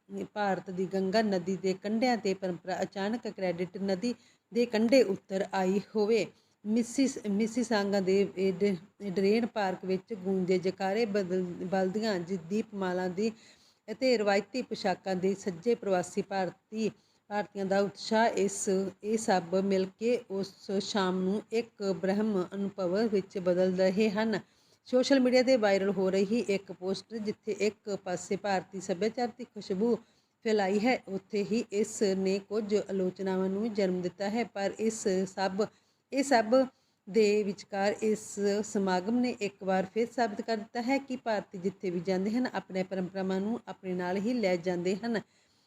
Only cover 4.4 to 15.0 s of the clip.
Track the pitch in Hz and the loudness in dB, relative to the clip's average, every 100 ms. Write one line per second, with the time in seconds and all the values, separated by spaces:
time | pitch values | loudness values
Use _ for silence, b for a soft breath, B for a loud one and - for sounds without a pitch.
4.4 | - 233 240 214 226 269 196 190 - 190 | -4 0 2 2 6 6 6 2 -4 -4
5.4 | 196 190 185 202 - 220 208 226 160 b | -2 0 2 2 0 0 2 2 0 b
6.4 | b b 208 226 226 - 262 - 208 196 | b b -2 0 0 2 0 0 -2 0
7.4 | 226 254 220 214 202 202 185 196 196 185 | 0 0 0 0 2 2 2 2 2 0
8.4 | 190 180 202 175 - - 202 180 196 226 | -2 2 0 0 -6 -12 -6 0 2 4
9.4 | 233 214 190 185 185 185 - 214 185 190 | 2 0 -2 -2 -2 -4 -4 -6 -2 0
10.4 | 185 185 180 - 190 208 233 208 180 185 | 2 0 0 -2 -2 0 0 0 0 -2
11.4 | 180 170 180 190 185 208 226 185 170 190 | -4 -6 -4 0 0 0 -2 -2 -4 -6
12.4 | 160 208 226 202 185 180 185 175 220 220 | -4 -4 -4 -4 -2 -2 -2 -2 -4 -4
13.4 | b b b b - 214 262 226 208 202 | b b b b -14 -2 2 2 4 2
14.4 | 202 254 - 214 196 180 | 0 -6 -6 -2 -2 -2